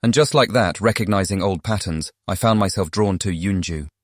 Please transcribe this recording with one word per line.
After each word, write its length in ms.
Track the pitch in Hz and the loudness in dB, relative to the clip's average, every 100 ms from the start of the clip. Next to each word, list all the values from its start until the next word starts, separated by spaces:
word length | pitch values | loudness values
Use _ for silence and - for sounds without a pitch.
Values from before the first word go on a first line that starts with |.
And 100 | 117 | 2
just 220 | 123 151 | 2 4
like 180 | 147 123 | 4 2
that, 260 | 120 98 - | 2 0 2
recognizing 640 | 110 107 101 104 95 98 | 0 0 0 0 0 0
old 220 | 98 90 | -2 -2
patterns, 480 | - 104 - 80 78 _ - | -2 -4 -2 -6 -8 _ -8
I 60 | |
found 260 | 95 117 110 | 0 2 2
myself 300 | 101 - 87 | 2 0 -4
drawn 280 | 104 104 92 | 0 0 0
to 100 | 98 | -2
Yunju. 580 | 87 92 95 87 80 73 _ | -2 -2 -2 -2 -6 -10 _